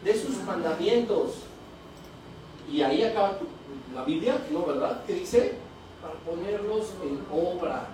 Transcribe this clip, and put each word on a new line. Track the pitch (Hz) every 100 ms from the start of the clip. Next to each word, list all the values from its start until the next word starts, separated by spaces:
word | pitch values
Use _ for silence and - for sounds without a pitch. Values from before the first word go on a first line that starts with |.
De | 185
sus | 220 - -
mandamientos. | 196 175 165 156 185 240 226 190 - - - - - - - - - - - - - - -
Y | -
ahí | - -
acaba | 226 214 196 190
tu, | 175 - - 139 -
la | 123
Biblia, | 135 165 233 277 -
¿no, | 170 -
verdad? | - - - -
¿Qué |
dice? | 180 - 240 - - - - - -
Para | 160
ponerlos | 156 160 170 190 208 202 214 - -
en | 143 139 -
obra. | 151 170 - - 135 -